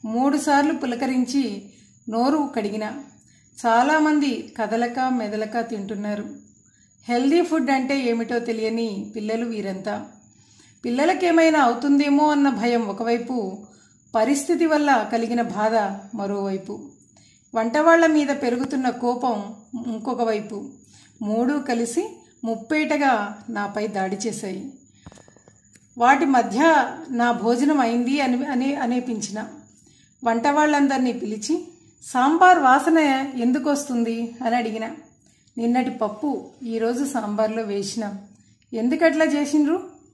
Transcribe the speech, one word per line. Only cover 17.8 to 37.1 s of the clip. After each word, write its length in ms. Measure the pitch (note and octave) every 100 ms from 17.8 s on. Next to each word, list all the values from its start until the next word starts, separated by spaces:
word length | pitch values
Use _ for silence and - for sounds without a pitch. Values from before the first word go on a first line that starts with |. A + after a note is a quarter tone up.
| D#4+ E4 E4
మీద 220 | D4+ C#4
పెరుగుతున్న 640 | C#4 A#3 A#3+ C4+ C#4 B3+
కోపం 640 | - A#3+ A#3+ B3+ G#3 G3+ - - A#3+ A#3+
ఇంకొక 360 | A3 C4 A#3+
వైపు, 480 | A3+ G#3 - G3+ - - _ - - _
మూడు 320 | G#3 G#3+ B3+ D4 C#4+
కలిసి 480 | A#3 A#3 D#4 G#4 - - _
ముప్పేటగా 960 | A3+ A3+ A3+ D4+ D#4 D4 C#4 A3+ G3+ G#3+ -
నాపై 360 | G#3 G3+ G#3 G#3+
దాడి 300 | G3 F#3+ G3
చేశాయి. 560 | A3+ - G3 F#3+ - - _ _ - - - _ _ _ _ - _ -
వాటి 260 | A#3+ C#4
మధ్య 640 | D#4+ C4 G#3 G#3 E4 D4+ - - -
నా 220 | A#3+ A#3+
భోజనం 480 | G#3+ G#3+ A#3+ C#4+ D4
అయింది 400 | A#3 A#3+ A#3+ C#4+
అని, 260 | C4 B3 D4
అని 280 | B3 C4+
అనేపించిన. 680 | C#4+ B3 B3 B3 G#3+ G3+ G#3+ G#3+ - - _ _ _ _ _
వంటవాళ్ళందర్నీ 880 | A#3 A#3 C#4 C#4+ D4+ D4 C#4+ C4+ B3
పిలిచి, 560 | G3 A3 G#3+ - E4+ - - _ _
"సాంబార్ 540 | - B3+ C4 E4 F#4 F4
వాసన 400 | C4+ C4+ D4+ D#4+ D4 C4+ C#4 B3+
ఎందుకొస్తుంది?" 1000 | A#3+ C#4 D4+ C#4 - A#3+ A#3 A3+ A#3 - B3
అని 100 | A#3+
అడిగిన. 340 | A3 A3 A3 D#4 - _ _ _ _ -
"నిన్నటి 320 | A#3 B3 B3
పప్పు 600 | - G#3+ G#3 D4+ A3+ - -
ఈరోజు 420 | A#3 A3+ A3+ A#3+
సాంబార్లో 580 | C#4